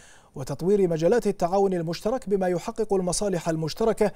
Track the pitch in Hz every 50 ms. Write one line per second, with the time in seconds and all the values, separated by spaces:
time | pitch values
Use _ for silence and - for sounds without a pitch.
0 | - - - - - _ _ 147 131 - 143 - 156 180 208 202 190 170 170 156
1 | 165 170 233 240 - 208 190 - 190 165 185 202 196 196 185 175 165 160 165 -
2 | - 214 254 254 - 190 202 190 185 180 180 165 - - 220 - 220 - 196 190
3 | 180 175 165 - 208 202 185 165 - 170 165 160 160 151 - - 226 226 202 -
4 | 214 196 -